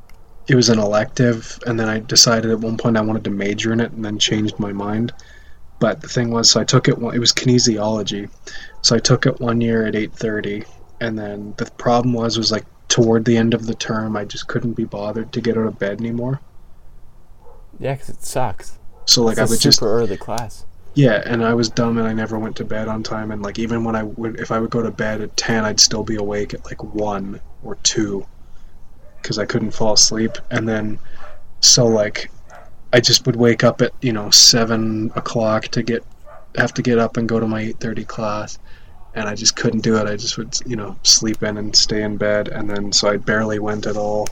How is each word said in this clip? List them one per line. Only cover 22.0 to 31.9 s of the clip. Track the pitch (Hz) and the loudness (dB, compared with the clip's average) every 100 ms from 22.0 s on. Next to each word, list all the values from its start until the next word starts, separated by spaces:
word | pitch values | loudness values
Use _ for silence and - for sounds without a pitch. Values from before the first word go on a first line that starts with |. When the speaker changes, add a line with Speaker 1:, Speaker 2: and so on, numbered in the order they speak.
| 113 | 0
Speaker 1:
I | |
never | 110 110 113 | 0 -2 -4
went | 110 - | -4 -6
to | |
bed | 110 107 110 | -4 -4 -2
on | 110 | -4
time, | 110 110 107 | -4 -6 -4
and, | 107 | -4
like, | 101 101 | -6 -4
even | 113 117 | -2 -2
when | 113 110 | 0 -2
I | |
would, | 104 107 113 110 | -4 -6 -6 -6
if | - | -4
I | 113 | -2
would | 110 | 0
go | 120 | 0
to | 113 | -2
bed | 101 110 107 | -2 -2 -2
at | 104 - | -4 -4
ten, | - 113 | 0 0
I'd | 107 101 | 0 2
still | - 113 | 2 2
be | 101 107 | -2 -2
awake | 101 104 104 | -2 -2 -4
at, | - - | -8 -10
like, | 120 | -12
one | 110 104 104 101 98 104 - - | -8 -4 -2 -2 -6 -8 -12 -12
or | 104 101 | -10 -2
two, | - - 104 98 95 - - - - - - - - - | -2 0 -2 -4 -8 -14 -12 -12 -12 -12 -14 -14 -16 -12
'cause | - 107 | -6 -4
I | 101 | -2
couldn't | 120 107 | -2 0
fall | - 110 | 2 4
asleep, | 104 - 110 113 - - | 6 6 4 0 0 -2
and | 123 110 | -2 0
then, | 107 104 - - - - - - - | 0 0 -2 -2 -2 -4 -4 -6 2
so, | - - | 4 6
like, | 117 | 6